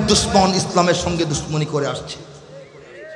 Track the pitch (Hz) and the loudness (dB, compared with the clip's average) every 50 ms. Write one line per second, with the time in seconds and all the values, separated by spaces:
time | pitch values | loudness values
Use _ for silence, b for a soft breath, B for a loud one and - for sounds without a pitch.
0 | 214 208 - - - - 208 196 190 190 190 190 - - - 185 175 180 165 - | 6 4 2 2 2 4 4 4 6 6 4 0 -2 2 2 4 4 4 2 2
1 | - 175 175 165 165 151 143 - - - 156 156 151 - 156 143 139 127 127 - | 0 -2 0 0 0 -2 -2 -4 -4 -2 -2 -2 -2 0 -2 -2 -2 -2 -4 -6
2 | - - - - - - - - - - 554 554 539 539 554 - 440 605 571 571 | -10 -12 -14 -14 -16 -18 -20 -20 -20 -20 -20 -20 -20 -20 -20 -20 -20 -20 -18 -18
3 | 605 640 622 | -18 -16 -16